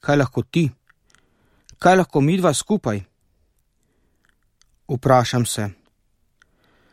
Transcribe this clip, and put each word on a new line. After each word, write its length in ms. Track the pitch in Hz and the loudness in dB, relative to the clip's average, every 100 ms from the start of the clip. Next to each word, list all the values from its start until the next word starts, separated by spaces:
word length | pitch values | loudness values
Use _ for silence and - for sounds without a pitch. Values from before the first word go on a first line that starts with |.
Kaj 160 | - 143 | 0 0
lahko 260 | 127 - | 0 -4
ti? 240 | - - 131 - _ _ _ _ _ _ _ _ _ - | -6 -2 -2 -4 _ _ _ _ _ _ _ _ _ 0
Kaj 180 | 175 185 | 2 4
lahko 240 | 175 151 | 2 0
midva 320 | 139 185 175 | 0 0 0
skupaj? 460 | 139 - 214 - 104 90 _ _ _ _ _ _ _ _ _ _ _ _ _ _ _ _ _ _ | -2 -4 -4 -4 -8 -10 _ _ _ _ _ _ _ _ _ _ _ _ _ _ _ _ _ _
Vprašam 580 | 127 139 127 120 127 117 | -6 2 2 2 -2 -4
se: 240 | - 104 95 _ _ _ _ _ _ _ _ _ _ _ | -4 -8 -10 _ _ _ _ _ _ _ _ _ _ _